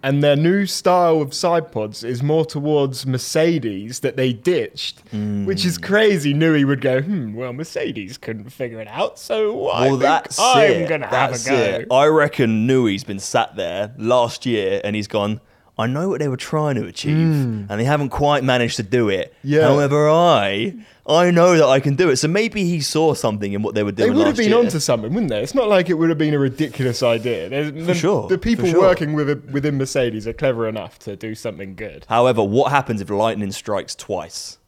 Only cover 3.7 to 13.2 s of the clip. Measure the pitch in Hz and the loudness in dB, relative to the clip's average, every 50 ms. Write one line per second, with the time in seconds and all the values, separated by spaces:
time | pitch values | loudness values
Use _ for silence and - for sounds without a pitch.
3.7 | 101 95 101 113 127 - - 135 117 - 131 131 123 107 - 175 180 151 113 - | -6 -6 -10 -10 -12 -6 -6 -4 -2 0 -2 -2 -2 -2 -2 0 0 0 -2 -4
4.7 | _ - - - - - _ - - 208 208 208 - 101 202 190 196 185 - 180 | _ -10 -10 -10 -12 -14 _ -10 -8 -6 -4 -4 -4 -2 -2 -2 -2 -2 -2 -2
5.7 | 170 170 - - 196 208 220 214 202 170 143 147 143 147 160 160 160 147 139 135 | -2 -4 -4 0 2 4 4 4 2 2 0 0 0 2 2 4 4 4 4 2
6.7 | 143 127 123 135 127 131 139 175 208 180 127 107 104 113 127 127 120 131 160 - | 0 0 0 0 0 0 0 -2 -4 -4 -4 -6 -8 -8 -8 -8 -8 -10 -12 -10
7.7 | - - 117 - 139 110 101 92 - - - - 113 110 98 120 - - 135 120 | -8 -6 -6 -6 -6 -8 -10 -12 -14 -14 -10 -10 -10 -10 -12 -16 -10 -8 -8 -8
8.7 | 113 110 110 104 107 143 196 - - - - - 226 220 220 208 226 - 392 - | -8 -12 -14 -12 -6 -4 -4 -4 -6 -10 -8 -4 -2 0 0 0 -2 -2 -2 -2
9.7 | - - 127 135 135 127 131 139 156 156 - - - - 196 247 262 240 220 - | 0 2 2 2 2 2 2 2 2 2 0 -4 -2 0 2 4 6 6 6 6
10.7 | 120 98 - 151 165 147 131 - 123 127 123 - 123 120 110 131 135 127 113 101 | 4 2 0 -2 -2 -4 -2 -2 0 0 0 0 -2 -4 -2 0 0 2 2 0
11.7 | 95 - - 113 123 131 143 156 156 156 147 143 - - 135 113 110 110 110 123 | 0 -4 -2 2 4 4 6 6 6 4 2 2 2 2 2 2 2 2 2 2
12.7 | 131 131 123 110 98 98 - - 101 98 | 2 4 4 2 0 -2 -4 -8 -10 -10